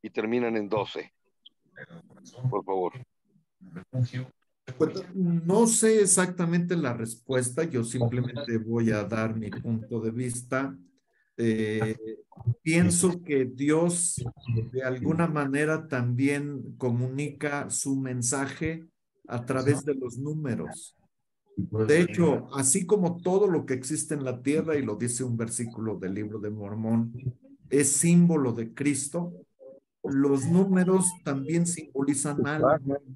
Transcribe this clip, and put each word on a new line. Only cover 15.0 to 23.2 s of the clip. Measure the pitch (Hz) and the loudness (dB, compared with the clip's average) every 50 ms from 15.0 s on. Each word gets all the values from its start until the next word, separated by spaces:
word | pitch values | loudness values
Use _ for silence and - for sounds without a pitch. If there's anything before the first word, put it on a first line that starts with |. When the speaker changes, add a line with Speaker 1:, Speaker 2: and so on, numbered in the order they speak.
| 123 147 160 165 170 | -2 -2 2 2 2
Speaker 2:
manera | 165 147 151 143 139 135 143 151 151 160 160 160 - | 0 2 0 -2 0 0 0 2 2 0 -2 -2 -4
también | - 127 120 123 123 120 139 139 143 143 143 147 143 135 120 - - | -2 -2 0 0 0 2 2 2 2 0 -2 -4 -6 -8 -10 -12 -10
comunica | - 131 123 117 120 123 127 131 139 147 143 139 - 156 147 143 147 - - | -4 -2 0 0 0 0 -2 -2 -4 -6 -6 -6 -6 -6 -4 -4 -4 -6 -4
su | 113 - - 143 135 | -4 -4 -2 -2 -2
mensaje | 135 135 131 127 127 120 117 147 139 135 135 - - 165 160 160 165 165 - _ _ _ _ _ _ _ | -2 -2 -2 -4 -2 -2 -2 0 -2 -2 -4 -4 -4 -4 -4 -4 -6 -10 -16 _ _ _ _ _ _ _
a | - 120 120 120 | -8 -8 -8 -6
través | - 135 131 127 143 147 - - | -4 -4 -2 2 2 0 2 0
de | 147 143 | -2 -2
los | 135 127 120 120 123 | -2 -4 -8 -8 -6
números. | 139 147 156 156 151 135 110 90 80 - - - - - _ _ _ _ _ _ _ _ _ _ _ _ _ | -6 -4 -4 -4 -2 -4 -4 -4 -4 -8 -10 -12 -16 -20 _ _ _ _ _ _ _ _ _ _ _ _ _
De | - - - - 110 110 107 147 165 | -8 -6 -4 0 0 4 6 6 6
hecho, | 175 170 - 180 175 156 135 113 117 - - | 6 4 4 4 4 4 4 2 -2 -6 -4
así | 139 135 - - 196 180 | -2 0 2 2 2 2
como | 170 214 202 180 165 170 - | 2 2 4 4 2 0 0